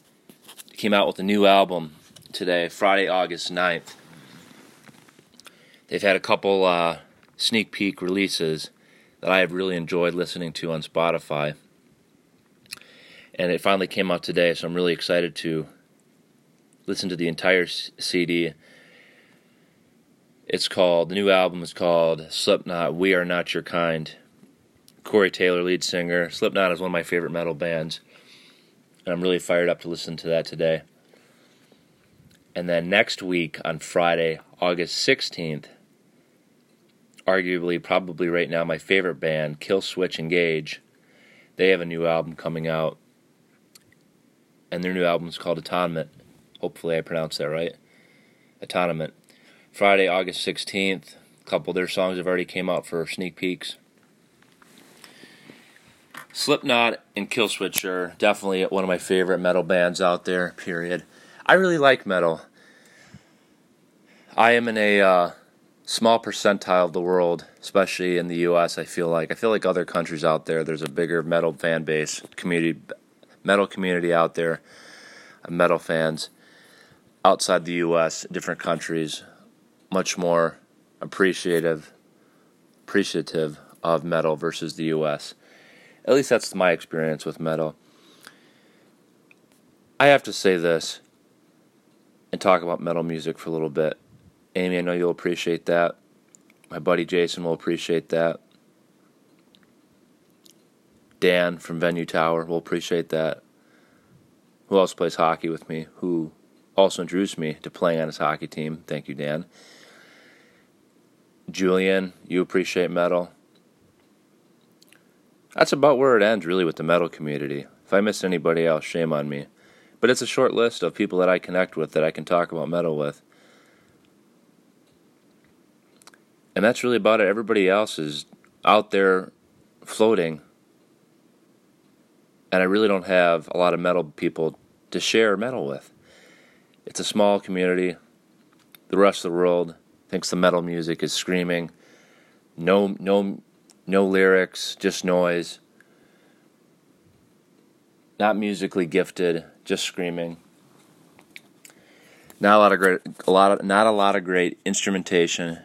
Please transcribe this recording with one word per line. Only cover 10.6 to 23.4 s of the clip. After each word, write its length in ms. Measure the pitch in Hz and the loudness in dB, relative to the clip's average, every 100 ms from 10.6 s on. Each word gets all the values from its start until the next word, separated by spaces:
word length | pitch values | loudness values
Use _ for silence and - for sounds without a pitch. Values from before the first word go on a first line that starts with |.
| 82 | -6
on 120 | 80 | -6
Spotify. 720 | 76 82 82 82 - 76 76 76 _ _ _ _ _ _ _ _ _ _ _ - - - - - - | -4 0 0 0 -4 -4 -4 -6 _ _ _ _ _ _ _ _ _ _ _ -20 -20 -20 -20 -20 -14
And 180 | - 90 | -4 -2
it 80 | 82 | 0
finally 280 | 101 95 90 | 0 0 0
came 240 | 104 95 | -2 -2
out 100 | 87 | -2
today, 320 | - 87 87 | -2 2 2
so 140 | 80 85 | 0 -4
I'm 80 | 87 | -2
really 180 | 87 | 0
excited 400 | 82 - 87 87 - | -2 -2 0 -2 -4
to 280 | 82 80 76 _ _ _ _ _ _ _ _ _ _ _ - | -6 -4 -6 _ _ _ _ _ _ _ _ _ _ _ -8
listen 220 | 98 95 | -6 -6
to 60 | 87 | -2
the 120 | 85 | -4
entire 360 | 80 92 92 | 0 2 2
s-, 260 | 85 - - - | 0 -6 -12 -10
C 300 | - 90 82 | -4 -2 0
D. 260 | 85 82 - _ - - - _ _ _ _ _ _ _ _ _ _ _ _ _ _ - | 0 -2 -6 _ -20 -20 -20 _ _ _ _ _ _ _ _ _ _ _ _ _ _ -8
It's 220 | 92 - | -4 -2
called, 420 | - 90 85 82 | 2 2 2 0
the 60 | 95 | 0
new 160 | 98 | 2
album 320 | 92 92 87 | 4 2 -2
is 100 | 85 | -10
called 540 | - 90 85 82 80 80 | -2 2 2 2 0 -6
Slipknot, 640 | - - 90 90 85 82 | -4 0 0 -2 -4 -4
We 220 | 80 95 92 | 0 2 2
Are 100 | 87 | 0
Not 300 | 87 | -4